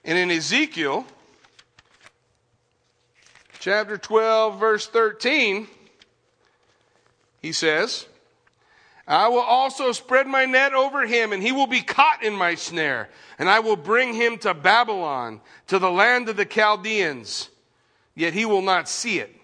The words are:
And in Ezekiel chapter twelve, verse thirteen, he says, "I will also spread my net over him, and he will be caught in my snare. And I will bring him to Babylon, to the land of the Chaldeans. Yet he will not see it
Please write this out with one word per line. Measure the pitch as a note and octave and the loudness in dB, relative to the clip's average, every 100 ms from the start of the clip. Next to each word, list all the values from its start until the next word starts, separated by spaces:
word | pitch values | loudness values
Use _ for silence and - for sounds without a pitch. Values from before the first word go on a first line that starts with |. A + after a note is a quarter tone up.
And | - F3 | 0 0
in | F3+ | 0
Ezekiel | E3 C#3+ A#3+ D4+ E3+ D3 E3 C4 - _ _ _ _ _ _ _ _ - _ _ _ _ _ _ _ _ _ _ _ _ - _ - | -2 0 0 0 -4 -4 -4 -8 -20 _ _ _ _ _ _ _ _ -20 _ _ _ _ _ _ _ _ _ _ _ _ -20 _ -10
chapter | F#3 G#3 G#3 G#3+ | -2 -2 -2 -10
twelve, | - A3 A3 A3 A3 G3 | 0 2 4 2 2 0
verse | A3 G#3+ - | 0 0 0
thirteen, | A3+ A3 G#3+ A#3+ D4+ A3+ G3 A3 - _ _ _ _ _ _ B1+ _ _ _ _ _ _ _ _ _ | 0 0 0 0 2 2 -2 -6 -20 _ _ _ _ _ _ _ _ _ _ _ _ _ _ _ _
he | D#3+ | -10
says, | D#3+ D#3+ D#3 A3+ - - _ _ _ _ _ _ _ _ _ - | -2 0 0 -2 -6 -12 _ _ _ _ _ _ _ _ _ -2
"I | D#3 A3 | 2 4
will | B3 | 2
also | A#3+ B3 C4+ C4 C4 | 2 2 2 -2 -4
spread | A#3 - B3+ C4+ | -4 0 0 2
my | C4+ | 0
net | C4 B3+ C#4 | 2 2 2
over | C4+ C4+ C#4 A3+ | 2 0 0 0
him, | A#3+ A3 | 0 0
and | G3 | -2
he | A3 | -2
will | C4 C4 | 0 0
be | B3 | -2
caught | - - D4+ D4+ | -2 2 4 2
in | A3 | -4
my | G3+ F3 | 0 -2
snare. | D#3+ - E3 D3+ B2 G#2 - - - | -2 -6 -4 -2 -2 -6 -16 -20 -4
And | D#3+ | 2
I | G#3+ | 4
will | A3 G3+ | 2 -2
bring | D#3 A#3 B3+ | 0 0 0
him | A3+ A#3 A#3 | 0 -2 0
to | G#3 | -4
Babylon, | E3+ F3+ A3 A#3 G3 D#3+ C3+ A#2 A2 _ - - | 0 4 4 2 -2 -4 -4 -6 -12 _ -20 -2
to | F#3 | 0
the | F#3 | 2
land | F3+ A3 B3 A3+ | 4 4 4 -2
of | G#3 | -4
the | |
Chaldeans. | G3 A3 G#3+ G#3 G3+ G#3+ E3+ C3 G#2 - - _ _ _ _ _ _ | -2 2 2 0 -2 -2 -2 -4 -10 -12 -12 _ _ _ _ _ _
Yet | - E3 | -4 -4
he | F3 | -2
will | A3+ G3+ | 0 0
not | F#3+ F#3 D#3 | 2 -2 -2
see | - A#3 F3 | -8 -6 -6
it | G#2 _ | -6 _